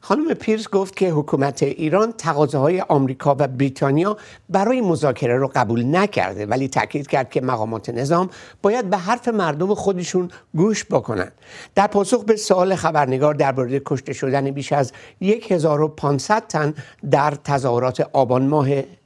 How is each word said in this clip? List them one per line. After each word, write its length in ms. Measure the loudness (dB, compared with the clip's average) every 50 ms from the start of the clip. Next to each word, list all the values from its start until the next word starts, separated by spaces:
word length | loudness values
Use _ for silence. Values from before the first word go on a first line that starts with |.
خانم 320 | -2 -2 -2 -2 0 -2 -4
پیرس 360 | -4 0 -2 -2 -2 -2 -2
گفت 260 | 0 0 0 0 -2
که 140 | -2 0 2
حکومت 540 | 2 0 0 0 0 0 0 0 0 0 -2
ایران 500 | -2 -2 -2 -4 0 2 2 0 0 -2 -6
تقاضاهای 640 | -4 -2 2 2 0 2 2 0 2 2 2 0
آمریکا 540 | 0 2 2 2 2 0 -2 -2 0 0 2 2
و 80 | 0 -2
بریتانیا 680 | 0 -2 -2 -2 -2 -2 0 0 2 2 2 0 -2 -6 -10 -20 -20 -20 _ _
برای 320 | 0 0 2 2 0 0
مذاکره 560 | 0 0 0 0 0 -2 -2 0 0 0 0 0
رو 140 | 0 0 0
قبول 400 | 0 0 0 0 -2 0 0 2
نکرده، 500 | 2 0 0 0 -2 -2 -2 -4 -6 -4
ولی 220 | -2 -2 -2 -2 -2
تاکید 400 | -2 -2 -2 -2 -4 -8 -6 -2
کرد 220 | -2 -2 -2 -2
که 120 | -4 -4
مقامات 480 | -2 -2 -2 -2 -4 -6 -6 -8 -8 -8
نظام 400 | -6 -6 -2 0 0 0 0 -2 -6 -16 -20 -20 -20 _
باید 280 | 0 0 0 0 -2 -2
به 80 | -2 -4
حرف 300 | 0 -2 -2 -2 -2 -2
مردم 460 | -2 0 0 0 -2 -2 0 -2 -2
خودشون 560 | 0 0 -2 -2 -2 -4 -2 -2 -2 -2 -2 -8 -16 _ _ 0
گوش 300 | 0 2 2 2 -2 -4
بکنن. 460 | _ -2 -2 -2 -2 -4 -4 -6 -6 _ _ _ -20 -20 -20 -20 -2 _
در 120 | 2 2 4
پاسخ 360 | 2 0 0 2 0 0 2
به 120 | 2 0
سوال 400 | 0 4 2 4 4 4 2 0
خبرنگار 580 | 0 0 0 2 2 2 2 2 2 2 2 2
درباره 480 | 2 0 0 2 0 -2 -2 -2 -4 -2
کشته 280 | -2 -4 -4 -4 -8 -8
شدن 380 | -6 -4 -2 0 0 0 -2
بیش 220 | -4 -6 -4 -2 0
از 180 | 0 0 -2 -4 -16 -20 -20 -12 _
یک 300 | 0 0 0 0 2 -2
هزار 300 | 0 2 2 2 2 2
و 60 | 2 0
پانصد 600 | -2 -2 -2 0 0 0 0 0 0 0 0 -2
تن 260 | -4 -2 -2 -2 -4 -6 -12 -20 -20 _ -2 2
در 220 | 2 4 4 2 -2 -4 _
تظاهرات 680 | -2 -2 0 2 2 0 2 0 0 0 -2 -4 -2 2
آبان 340 | 0 2 2 2 2 2 2
ماه 220 | 2 2 2 2 0 -2 -2 -6 -12 _ _